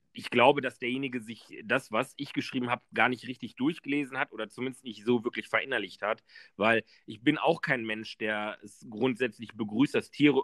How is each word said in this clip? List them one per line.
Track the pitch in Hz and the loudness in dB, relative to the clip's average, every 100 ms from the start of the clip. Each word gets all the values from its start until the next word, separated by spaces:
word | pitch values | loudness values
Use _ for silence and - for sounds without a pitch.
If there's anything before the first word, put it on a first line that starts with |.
| _ | _
ich | - - | -16 -2
glaube, | 120 123 143 | 6 6 6
dass | 127 - | 0 -4
derjenige | 123 131 139 123 | -6 -4 -4 -6
sich | 110 110 - - | -8 -12 -16 -16
das, | 104 127 - | -2 -2 0
was | 110 120 - | -2 -4 -6
ich | 156 | -8
geschrieben | - 123 131 120 | -6 -6 -4 -2
hab, | 123 - | -4 -4
gar | - 117 | 2 2
nicht | 123 131 | 2 -6
richtig | 131 113 - | -12 -12 -4
durchgelesen | 135 175 139 143 135 131 | -2 -2 -2 -4 -2 -4
hat | 139 | -6
oder | 107 107 | -6 -10
zumindest | - 127 127 | -6 -8 -8
nicht | 127 107 | -12 -4
so | 104 120 | 2 2
wirklich | 117 113 - | 2 -6 -2
verinnerlicht | 113 135 123 98 - | -2 0 -4 -4 -4
hat, | 101 117 _ - - - | -4 -4 _ -20 -18 0
weil | 107 113 - _ | 2 2 0 _
ich | - 104 | -16 -2
bin | 123 147 | 0 2
auch | 131 165 | 2 2
kein | - 135 | 0 -2
Mensch, | 110 110 107 - | -2 -6 -8 -6
der | 110 107 107 101 | -4 -2 -4 -8
es | 104 - - | -14 -20 -14
grundsätzlich | 107 131 113 127 - 110 | -2 0 0 -4 -6 -14
begrüßt, | 107 110 107 143 | -8 -4 0 2
dass | 123 - | 2 -2
Tiere | - 147 135 | 4 4 6